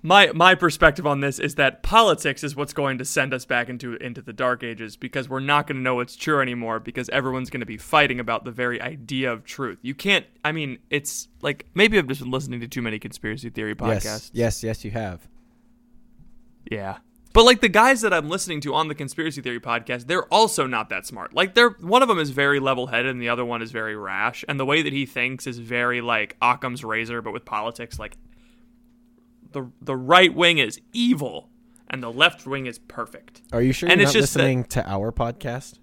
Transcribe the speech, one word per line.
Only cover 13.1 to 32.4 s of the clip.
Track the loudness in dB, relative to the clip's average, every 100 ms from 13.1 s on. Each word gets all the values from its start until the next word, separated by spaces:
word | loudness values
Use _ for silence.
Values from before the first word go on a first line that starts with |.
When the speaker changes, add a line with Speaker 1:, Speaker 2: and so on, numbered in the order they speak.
| -10 -8 -8 -10
Speaker 1:
theory | -8 -8
podcasts. | -4 -2 -2
Speaker 2:
Yes, | -2 -8 -8
yes, | -2 -2 -2
yes, | -6 -6
you | -8
have. | -8 -8 -10 -18 -20 _ _ _ _ _ -20 -20 -20 -20 -20 -20 _ -10
Speaker 1:
Yeah. | -8 -8 -12 _ _ _
But, | 6 8
like, | 8
the | 4
guys | 4 4 4
that | 2
I'm | 0 -2
listening | -6 -4 -6
to | -2
on | -2 -2
the |
conspiracy | -4 -10 -6 -6 -6
theory | -8 -8
podcast, | -4 -6 -4 -8 -2
they're | -4 2
also | 4 4 2 -2
not | -2 -4
that | -6 -8
smart. | -14 -6
Like, | 0 2
they're, | 4 4 2
one | 2 4
of | 4
them | 2
is | 0
very | 2 2 2
level-headed | 2 0 0 -2 -2
and | -2
the | -2
other | -2
one | -2 -6
is | -6
very | -6 -6 -8
rash. | -8 -4 -4 -4 -8
And | -4
the | 0
way | 0
that | 0
he | -4 -6
thinks | -4 -6 -6 -10
is | -12
very, | -6 -2 -2 -2
like, | -2 -2 -4 0
Occam's | 0 0 -4 -8
razor, | -6 -4 -4 -8
but | -8
with | -12 -8
politics. | -6 -6 -8 -14 -12
Like, | -14 -16 -20 -20 _ _ _ _ _ _ _ _ _ _ -14
the, | -12 -12 _
the | -8 -6
right | 6 8 8
wing | 6 4 4
is | 0 -2 _
evil | -2 2 2 -2 -10 -16 _ _ _ _
and | -10
the | -8
left | 0 0 0